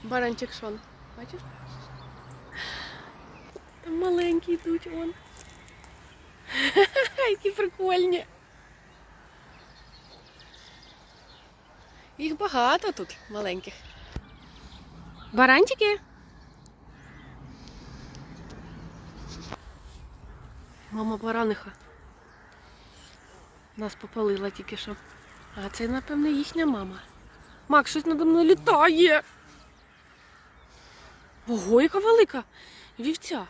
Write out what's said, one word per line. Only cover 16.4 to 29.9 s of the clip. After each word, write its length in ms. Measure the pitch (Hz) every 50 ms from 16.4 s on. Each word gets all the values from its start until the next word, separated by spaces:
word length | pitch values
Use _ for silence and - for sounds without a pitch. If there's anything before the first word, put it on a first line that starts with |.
| - - - - - - - - - - - - - - - - - - - - - - - - - - - - - - - - - - - - - - - - - - - - - - - - - - - - - - - - - - - - - - - - - - - - - - - - - - - - - - - - - - - - - - - - - -
Мама 260 | 208 214 220 220 220 202
бараниха. 540 | 220 226 220 226 233 214 208 - - 202 - - - - - - - - - - - - - - - - - - - - - - - - - - - - - - - - - - - - - - - - - -
Нас 180 | 214 208 -
попалила 540 | - - 202 - 226 214 208 202 190 196 202
тільки 280 | 196 - 190 - 220 202
що. 180 | - - 208 - - - - - - - - - - - -
А 140 | - 190 196
це, 180 | - - 233 226
напевне, 440 | 247 262 262 - 294 294 294 311
їхня 340 | 302 277 285 - - 330 330
мама. 340 | 302 262 208 196 185 190 185 - - - - - - - - - - - - - -
Мак, 200 | 285 294 269 -
щось 180 | - 311 294
надо 200 | 330 320 294 330
мною 240 | 320 330 339 339 320
літає. 720 | 381 - - - 427 294 302 359 320 311 349 349 302 302 - - - - - - - - - - - - - _